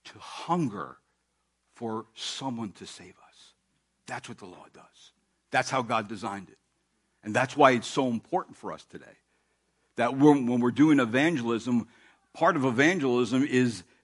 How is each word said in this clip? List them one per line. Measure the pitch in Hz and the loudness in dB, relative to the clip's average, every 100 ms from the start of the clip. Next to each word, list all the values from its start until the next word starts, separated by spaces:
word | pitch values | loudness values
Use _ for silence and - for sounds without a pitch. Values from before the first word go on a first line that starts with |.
to | - 110 | -20 -20
hunger | - - - 175 139 98 67 - _ _ _ _ _ _ _ | -18 -12 -4 -2 -2 -6 -12 -16 _ _ _ _ _ _ _
for | - 117 110 110 | -12 -8 -8 -10
someone | - - - 135 113 107 | -12 -12 -8 -8 -8 -10
to | - 90 | -12 -18
save | - 92 - _ | -18 -20 -20 _
us. | _ - _ _ _ _ _ - | _ -20 _ _ _ _ _ -14
That's | 123 - | -14 -14
what | 113 | -16
the | 98 | -18
law | 87 - | -20 -20
does. | - - _ - _ _ _ _ | -20 -20 _ -20 _ _ _ _
That's | 131 - | -2 0
how | 135 | -2
God | 117 113 101 | -2 -2 -4
designed | 110 107 98 92 | -8 -8 -10 -12
it. | - _ _ _ _ _ _ | -20 _ _ _ _ _ _
And | 104 | -4
that's | 117 127 147 | -2 0 6
why | 139 | 6
it's | 120 - | 6 0
so | 151 131 | -2 -2
important | 113 - 180 - 139 | -4 -4 -6 -6 -12
for | 101 | -14
us | 80 | -14
today. | - 80 98 - _ _ _ _ _ _ _ - | -16 -20 -20 -20 _ _ _ _ _ _ _ -4
That | 120 135 | -2 6
when, | 151 143 120 | 6 6 2
when | 120 | 0
we're | 123 | 0
doing | 120 156 139 | 4 4 4
evangelism, | 117 123 160 156 117 113 120 120 110 _ _ _ _ | 2 2 0 0 -2 -4 -2 -2 -4 _ _ _ _
part | - 165 165 | 0 2 2
of | |
evangelism | 131 117 151 185 135 123 117 131 | 0 2 2 2 0 0 2 0
is | 139 127 123 98 - _ | 2 2 0 -2 -12 _